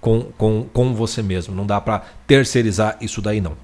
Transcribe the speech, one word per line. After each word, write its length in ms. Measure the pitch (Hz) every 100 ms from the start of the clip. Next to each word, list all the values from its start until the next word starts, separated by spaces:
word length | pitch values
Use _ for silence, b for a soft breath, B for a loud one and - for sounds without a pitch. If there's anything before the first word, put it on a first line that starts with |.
com, 220 | 117 113 - -
com, 260 | 107 110 123
com 220 | - 127
você 260 | 113 110 -
mesmo. 320 | 101 92 85
Não 120 | 95 101
dá 120 | 101
pra 240 | - 104 B B -
terceirizar 720 | 135 127 127 113 95 107 -
isso 180 | 110 -
daí 180 | 101 107
não 140 | 87 76